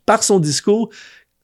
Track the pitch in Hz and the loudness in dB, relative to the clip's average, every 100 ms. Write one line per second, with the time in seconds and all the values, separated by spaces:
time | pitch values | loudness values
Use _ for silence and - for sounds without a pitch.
0 | - 220 - 196 151 139 - 214 214 - | -2 0 2 0 0 -4 -2 -2 -2 -8
1 | - - _ _ | -20 -20 _ _